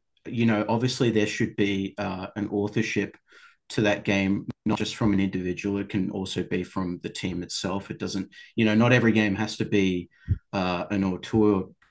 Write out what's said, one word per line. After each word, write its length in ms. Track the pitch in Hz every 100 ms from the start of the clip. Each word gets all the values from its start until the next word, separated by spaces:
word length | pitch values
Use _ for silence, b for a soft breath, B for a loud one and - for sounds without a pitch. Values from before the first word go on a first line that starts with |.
| _ _ -
you 200 | 117 117
know, 200 | 104 107
obviously 420 | 113 127 - 120
there 160 | 107 107
should 300 | - 107 -
be, 380 | 101 98 98 -
uh, 300 | 98 92 95 107
an 100 | 101
authorship 720 | 101 104 113 110 104 98 - _ b b b -
to 140 | -
that 240 | 104 101 -
game, 420 | 98 95 101 - - -
not 120 | 117
just 180 | 104 -
from 160 | 110
an 80 | 95
individual. 600 | 95 92 90 87 101 101
It 100 | 98
can 220 | 104 92
also 320 | 98 95 -
be 200 | 90 95
from 380 | 90 95 90 87
the 60 | -
team 340 | - 110 87
itself. 480 | 87 - 92 95 -
It 80 | -
doesn't, 300 | 95 98 90 B B -
you 80 |
know, 120 | 107 107
not 180 | 120
every 180 | 123 117
game 240 | 110 104 95
has 220 | 107 -
to 80 | 107
be, 440 | - 160 90 90 B B B -
uh, 320 | 101 90 87 -
an 120 | 101
auteur 600 | 98 87 - 113 104 95 90 - _